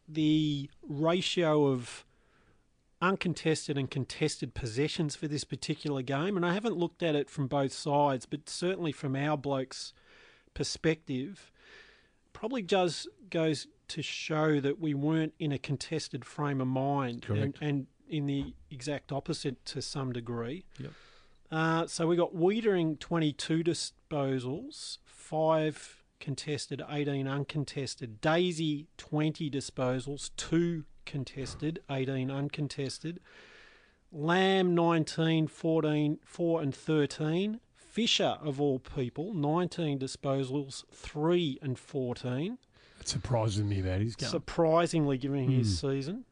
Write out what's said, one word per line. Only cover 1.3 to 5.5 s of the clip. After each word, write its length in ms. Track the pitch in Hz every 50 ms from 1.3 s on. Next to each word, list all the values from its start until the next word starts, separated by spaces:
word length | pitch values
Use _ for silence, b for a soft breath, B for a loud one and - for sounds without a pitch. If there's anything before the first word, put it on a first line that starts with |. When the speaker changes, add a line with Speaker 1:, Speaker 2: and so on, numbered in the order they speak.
| - 190 170 156 151 151 147
Speaker 1:
of 380 | 139 135 127 120 - - - - b b b b b b b b b b b b b _ _ _ _ _ _
uncontested 760 | 170 180 196 - - 185 151 - - 165 156 139 - - 147 139
and 120 | 135 120
contested 640 | - 139 123 - - - 156 151 - - - 113 -
possessions 600 | - - 117 107 127 147 151 - - 165 147 -
for 140 | - - 147
this 160 | 147 143 -
particular 580 | -